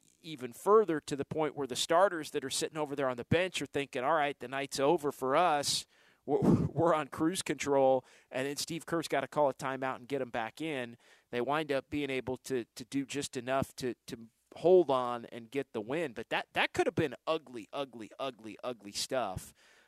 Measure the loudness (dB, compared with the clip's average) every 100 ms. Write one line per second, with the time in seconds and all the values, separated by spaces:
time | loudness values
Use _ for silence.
0 | _ _ -14 -12 -12 -4 4 6 6 0
1 | -2 -6 -4 -2 -2 -2 -6 -4 4 6
2 | 6 2 -6 -6 -4 -4 -4 -4 -6 -2
3 | -2 -2 0 2 2 -2 -4 -4 -4 -2
4 | 2 2 2 -2 -8 -6 -4 2 4 4
5 | 2 -2 2 4 6 4 0 -2 -4 _
6 | _ _ -2 2 6 4 4 2 2 2
7 | 0 -2 -2 -2 -4 -4 2 4 6 4
8 | 0 -20 _ -6 -4 -4 -6 -8 -4 -4
9 | -2 -2 -2 2 2 2 -6 -4 -4 -6
10 | -6 -6 -4 -4 -6 -8 -6 -6 -8 -12
11 | _ _ -6 -4 0 0 0 -4 -2 -6
12 | -4 -4 -4 -8 -4 -4 -6 -14 -6 -6
13 | -4 -6 -6 -8 -2 -2 -2 -4 -6 -6
14 | -12 -16 -16 _ _ 0 8 8 8 2
15 | 0 -4 -8 -16 -8 -6 -6 -8 -4 -4
16 | -4 -8 -6 -6 -4 -2 -2 0 0 2
17 | -2 -2 -4 -4 -4 -14 -10 -8 -8 -10
18 | -14 -8 -8 -8 -14 -10 -10 -10 -10 -8
19 | -2 -2 -2 -6 -12 _ _ _